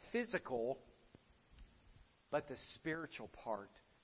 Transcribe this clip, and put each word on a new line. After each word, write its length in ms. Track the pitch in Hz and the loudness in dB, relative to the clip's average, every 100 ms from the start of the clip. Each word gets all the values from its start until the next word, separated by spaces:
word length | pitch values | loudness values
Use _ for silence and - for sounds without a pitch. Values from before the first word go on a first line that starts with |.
| - | 2
physical, 640 | 233 240 185 - 123 117 135 - - - - - - - - - - - - - - _ | 2 4 2 2 2 2 0 -6 -20 -20 -20 -20 -20 -20 -18 -18 -20 -20 -20 -20 -20 _
but 160 | 147 - | 2 2
the 80 | 127 - | -6 -8
spiritual 560 | - 160 160 156 - 107 - | -4 -2 0 -2 -6 -8 -6
part 280 | 120 104 98 - - - | 0 0 -2 -14 -20 -20